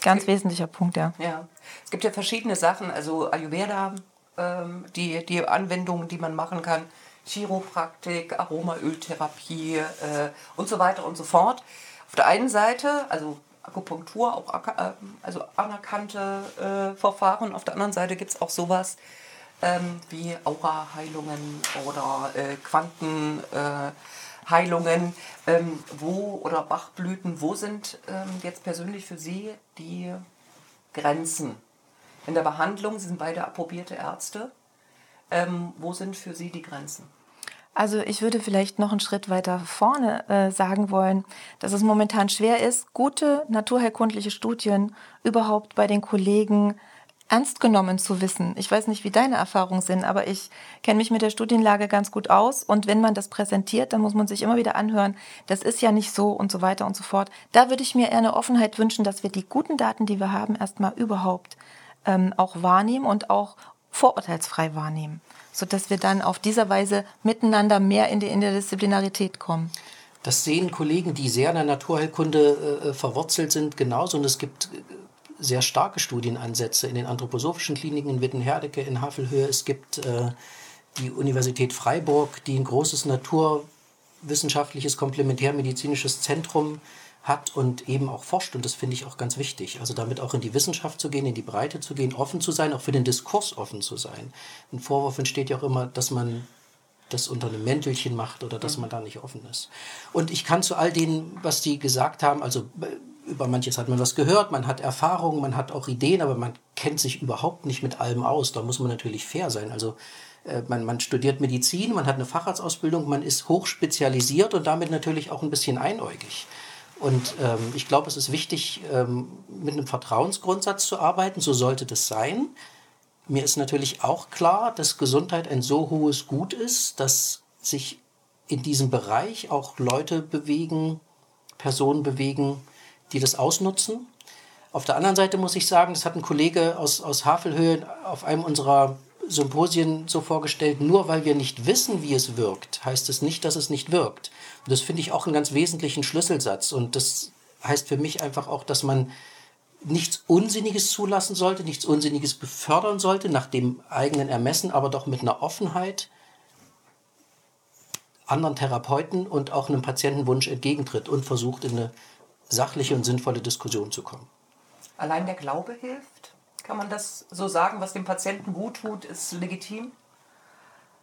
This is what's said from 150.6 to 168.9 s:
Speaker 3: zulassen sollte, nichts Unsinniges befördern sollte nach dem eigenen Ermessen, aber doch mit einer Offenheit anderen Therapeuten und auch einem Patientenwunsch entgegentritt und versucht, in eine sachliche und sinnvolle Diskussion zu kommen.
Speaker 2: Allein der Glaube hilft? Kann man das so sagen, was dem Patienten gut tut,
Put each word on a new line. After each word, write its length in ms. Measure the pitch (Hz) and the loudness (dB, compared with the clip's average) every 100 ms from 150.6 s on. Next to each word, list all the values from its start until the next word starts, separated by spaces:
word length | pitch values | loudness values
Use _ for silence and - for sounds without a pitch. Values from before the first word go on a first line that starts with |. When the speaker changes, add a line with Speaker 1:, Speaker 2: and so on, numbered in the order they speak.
| 214 196 - | 0 0 0
Speaker 3:
zulassen 440 | - 196 196 190 | 0 0 0 0
sollte, 280 | 185 185 190 | 2 2 0
nichts 200 | 160 139 - | -4 -4 2
Unsinniges 480 | 151 147 143 143 | 2 2 0 -2
befördern 640 | - 131 - - 160 214 208 | -4 -8 -6 2 2 2 0
sollte 300 | 185 190 190 | 2 2 2
nach 160 | 139 - | 0 0
dem 340 | 127 123 123 - | 0 0 -2 -6
eigenen 400 | 139 143 147 135 | -2 0 0 0
Ermessen, 420 | 120 127 165 185 | 0 0 0 2
aber 180 | 139 139 | 2 2
doch 160 | 131 139 | -2 -4
mit 160 | 127 | -2
einer 200 | 120 - | 0 0
Offenheit 680 | 147 - 190 180 190 190 - _ _ _ _ _ _ _ _ _ _ _ _ _ _ _ _ _ _ - _ _ - | -2 -2 -4 -2 -4 -6 -10 _ _ _ _ _ _ _ _ _ _ _ _ _ _ _ _ _ _ -16 _ _ -2
anderen 300 | 139 156 135 | 0 0 0
Therapeuten 680 | 135 123 131 143 160 185 190 | 0 0 0 0 0 -2 -2
und 260 | 147 139 | -2 -2
auch 160 | 143 135 | -2 0
einem 140 | 139 | -2
Patientenwunsch 640 | 135 131 139 143 127 131 131 | -2 0 0 0 2 2 0
entgegentritt 600 | 127 143 147 135 113 - | -2 0 0 -2 -4 -2
und 160 | 139 | -2
versucht, 400 | 131 123 120 131 | 0 0 -2 -4
in 80 | 123 | -4
eine 180 | 117 117 - - - _ _ - | -2 -4 -8 -20 -20 _ _ -2
sachliche 460 | 131 127 151 131 | 0 0 0 0
und 100 | 131 | 0
sinnvolle 360 | 120 123 - 120 | 2 0 0 -4
Diskussion 500 | 117 - 117 107 104 | -4 -6 -4 -4 -4
zu 120 | - | -8
kommen. 240 | - 123 - _ _ _ _ _ - - | -10 -16 -20 _ _ _ _ _ -20 -10
Speaker 2:
Allein 300 | 156 160 185 | -4 -2 -2
der 80 | |
Glaube 380 | 180 175 156 180 | -6 -6 -6 -6
hilft? 640 | 240 254 277 - _ - _ _ - | -12 -12 -12 -16 _ -20 _ _ -16
Kann 140 | - 208 | -10 -8
man 140 | 202 | -6
das 340 | 208 - - - | -8 -8 -12 -14
so 180 | 180 196 | -6 -2
sagen, 320 | 170 190 208 | 2 2 0
was 120 | 190 | -8
dem 100 | 196 | -6
Patienten 480 | 185 185 196 196 196 | -4 -4 -4 -6 -6
gut 300 | 175 226 240 | -6 -8 -8
tut, 220 | 220 | -10